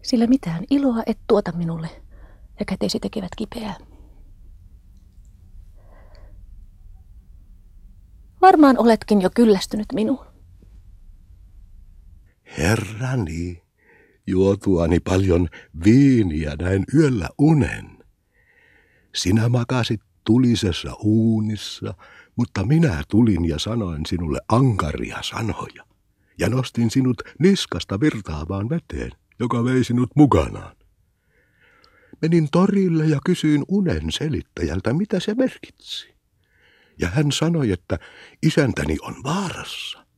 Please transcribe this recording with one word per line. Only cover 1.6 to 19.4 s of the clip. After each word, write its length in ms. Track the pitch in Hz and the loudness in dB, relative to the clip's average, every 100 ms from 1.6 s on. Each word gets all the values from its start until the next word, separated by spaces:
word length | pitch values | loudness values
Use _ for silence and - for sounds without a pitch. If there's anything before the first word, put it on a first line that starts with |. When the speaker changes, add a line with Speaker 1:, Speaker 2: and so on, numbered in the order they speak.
| 170 165 165 - - - - - - - | -6 -6 -10 -14 -20 -20 -20 -20 -20 -12
Speaker 1:
ja 60 | 202 | -8
kätesi 340 | 190 202 - | -4 -4 -4
tekevät 320 | 196 214 180 - | -6 -8 -10 -10
kipeää. 400 | 214 240 214 175 - - - - - - - - - - - - - - - - - - - - - - - - - - - - - - - - - - - - - - - - - - - - - - | -10 -8 -10 -12 -18 -20 -20 -20 -20 -20 -20 -20 -20 -20 -20 -20 -20 -20 -20 -20 -20 -20 -20 -20 -20 -20 -20 -20 -20 -20 -20 -20 -20 -20 -20 -20 -20 -20 -20 -20 -20 -20 -20 -20 -20 -20 -20 -20 -20 4
Varmaan 360 | 370 359 285 233 | 6 8 6 6
oletkin 440 | 226 220 - 208 | 4 2 2 2
jo 80 | 180 - | 2 4
kyllästynyt 520 | 233 196 - 214 214 | 4 4 0 -8 -6
minuun. 320 | 269 320 277 - _ - - - - - - - - - - - - - - - - - - - _ _ - | -4 -2 -4 -8 _ -20 -20 -20 -20 -20 -20 -20 -20 -20 -20 -20 -20 -20 -20 -20 -20 -20 -20 -20 _ _ -4
Speaker 2:
Herrani, 1040 | 82 113 98 107 127 131 87 80 87 87 _ _ _ _ _ _ - | 0 0 -4 -8 -6 -4 -4 -6 -8 -10 _ _ _ _ _ _ -4
juotuani 720 | 92 98 98 - 87 82 87 | 2 2 2 0 2 2 2
paljon 500 | - 92 98 85 87 - - 76 92 | 2 0 2 2 0 -6 -20 0 4
viiniä 720 | 123 139 123 95 78 76 71 | 6 6 4 2 -2 -6 -6
näin 240 | 87 98 - | -2 -2 0
yöllä 360 | 147 151 120 - - | 2 2 0 -6 0
unen. 680 | 143 156 98 - - - _ _ _ _ _ _ _ _ _ _ _ - | 2 4 0 -4 -14 -20 _ _ _ _ _ _ _ _ _ _ _ -6
Sinä 340 | 90 110 | 0 2